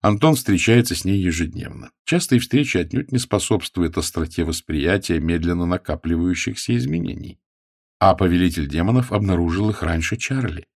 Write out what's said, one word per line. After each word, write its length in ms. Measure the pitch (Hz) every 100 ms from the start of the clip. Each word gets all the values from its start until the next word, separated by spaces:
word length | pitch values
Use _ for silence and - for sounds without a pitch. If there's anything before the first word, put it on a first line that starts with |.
| 104
Антон 300 | 104 156 143
встречается 580 | - 95 - 117 117
с 100 | 85
ней 140 | 95 98
ежедневно. 720 | 90 82 80 82 - - - _
Частые 340 | - 175 - 123
встречи 380 | - 131 143 92
отнюдь 340 | 82 135 -
не 80 | 127
способствуют 800 | - 104 - 104 - - 82 82
остроте 460 | 78 - 78 -
восприятия 720 | 80 82 - 76 78 98 - 82
медленно 480 | 80 85 85 87 87
накапливающихся 1080 | 87 - 78 80 82 90 87 - - - 120
изменений. 640 | 127 160 - - - - _ _ _ _ _ _
А 160 | 95
повелитель 540 | 92 92 87 90 82 71
демонов 420 | 78 92 127 123
обнаружил 600 | 104 101 85 85 87 107
их 120 | 104
раньше 340 | 82 82 80 -
Чарли. 500 | - 135 117 80 -